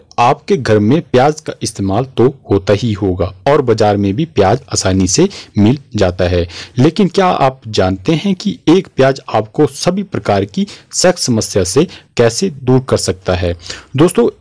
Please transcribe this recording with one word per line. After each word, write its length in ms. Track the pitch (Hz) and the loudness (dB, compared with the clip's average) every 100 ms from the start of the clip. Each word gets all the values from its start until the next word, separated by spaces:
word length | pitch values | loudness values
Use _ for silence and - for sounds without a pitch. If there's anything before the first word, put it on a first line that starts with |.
| - - | -2 0
आपके 360 | 120 147 - 196 | 0 0 -2 -4
घर 220 | 117 107 | 2 2
में 220 | 104 156 | 4 0
प्याज 380 | - 123 139 151 | 2 2 2 0
का 120 | - - | -10 -10
इस्तेमाल 420 | 113 - 98 98 131 | -10 -6 -4 -2 -4
तो 200 | - 120 143 - | 0 0 0 -2
होता 220 | 101 92 | -2 2
ही 200 | 101 120 | 0 0
होगा 400 | 104 101 90 98 - - | -2 -2 -2 -4 -4 0
और 140 | 151 | 0
बाजार 340 | 127 107 107 101 | 2 2 2 2
में 160 | 101 | 0
भी 100 | 101 160 | -2 -4
प्याज 340 | - 95 92 - | 0 2 0 -2
आसानी 380 | - 95 95 90 | -4 -2 0 0
से 200 | - 190 - - - | 2 0 -2 -8 0
मिल 200 | 104 143 - 107 | 2 2 -4 -2
जाता 280 | 92 90 | -2 0
है, 220 | 87 90 82 - - - | -2 0 -4 -8 -12 0
लेकिन 300 | 143 170 190 | 0 2 0
क्या 180 | - 185 | 2 0
आप 340 | - 135 135 113 | 2 0 -2 -8
जानते 460 | 104 92 95 120 | -2 -2 -2 -2
हैं 200 | 160 202 | -2 -2
कि 240 | 185 202 - - | -4 -4 -4 2
एक 200 | 180 185 | 2 2
प्याज 320 | - 131 135 - | 0 0 0 -4
आपको 360 | 113 110 - 147 | -4 -4 0 -2
सभी 360 | - - 185 | 0 -4 -4
प्रकार 400 | 202 117 - 101 101 | -6 -6 -2 -2 -2
की 200 | - 196 - _ | -4 -6 -8 _
सेक्स 340 | - 180 180 - | -2 0 0 -2
समस्या 360 | 110 - 104 | -2 -2 -2
से 220 | 90 - 175 - _ - | 0 0 -2 -4 _ 0
कैसे 340 | 117 117 196 | 0 0 -4
दूर 280 | 135 127 131 | -4 0 0
कर 160 | 127 107 | 2 -2
सकता 360 | - 90 - | -2 -6 -2
है? 200 | 90 87 85 - - - 127 | -2 -2 -6 -10 -16 -10 0
दोस्तों, 320 | 170 - 240 - | 2 4 0 2